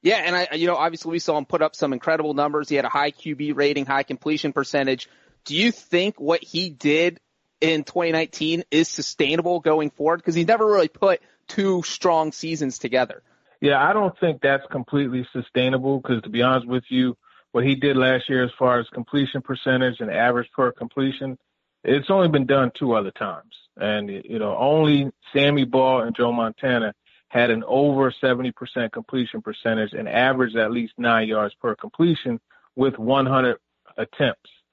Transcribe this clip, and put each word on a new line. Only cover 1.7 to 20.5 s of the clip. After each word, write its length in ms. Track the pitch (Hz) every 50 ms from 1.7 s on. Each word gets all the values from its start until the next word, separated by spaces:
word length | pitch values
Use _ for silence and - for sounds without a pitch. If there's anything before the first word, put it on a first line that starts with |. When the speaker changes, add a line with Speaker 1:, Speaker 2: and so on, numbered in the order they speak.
| -
Speaker 1:
some 160 | - 165 143
incredible 440 | 135 120 - 165 160 160 151 151 147
numbers. 340 | 139 147 147 147 151 147 -
He 60 | 151
had 100 | 139 131
a 40 | 117
high 200 | 107 143 143 151
Q 260 | 147 - - 160 147
B 160 | 131 147 147
rating, 360 | 143 135 143 143 147 143 139
high 160 | 131 139 139 135
completion 500 | - 139 - - 151 156 147 - 151 -
percentage. 560 | 147 139 - - 143 139 131 131 127 - _ _ _ _ _ _ _ _
Do 100 | - 143
you 160 | 165 208 240
think 480 | - - - _ 175 175 185 208 - -
what 240 | 143 147 170 165 -
he 260 | - - 170 185 180
did 500 | 147 123 - 151 151 160 170 180 170 - _ _ _ _ _ _ _ _
in 240 | 156 160 160 151 151
twenty 280 | - - 180 170 165
nineteen 520 | 160 160 160 - - - 156 156 165 170 - _
is 180 | 143 156 165
sustainable 720 | - - - 143 - - - 151 135 156 170 165 175 175 170
going 300 | 147 160 156 156 151 147
forward? 340 | _ - 143 156 170 170 _
'Cause 120 | - 165
he 100 | 165 170
never 200 | 214 226 220 220
really 220 | 214 208 196 160
put 340 | 156 _ - 202 196 180 - _ _ _ _ _
two 340 | - - - 196 196 190 180
strong 500 | 170 - - - - 185 165 160 156 156
seasons 460 | - - - 160 165 147 151 131 127
together. 460 | - - 120 120 127 123 - - - _ _ _ _ _ _ _ _
Speaker 2:
Yeah, 240 | - 143 139 135 143
I 100 | 165 202
don't 240 | 214 202 180 - _
think 220 | 175 170 151 131
that's 240 | - 139 139 135 -
completely 600 | - - - 123 - - 143 143 123 127 127 123 - _
sustainable 680 | 131 120 - _ 127 127 127 131 123 127 135 139 131
'cause, 200 | 127 - 127 113
to 80 | - 117
be 140 | 104 117 120
honest 240 | 127 131 131 117
with 160 | 120 127 127 117 -
you, 280 | 127 127 127 127 120 _ _ _ _ _ _ _ -
what 100 | 120 123
he 100 | 135 139
did 240 | 135 139 143 135
last 320 | 131 127 131 131 127 - -
year 140 | 135 127 127
as 80 | 123 - -
far 180 | 131 127 123 120
as 80 | 117 -
completion 520 | - 123 117 _ - 143 139 131 - 135
percentage 580 | - - 131 - - 139 127 127 127 127 117 -
and 120 | 117 104
average 400 | 82 95 117 123 123 120 117 -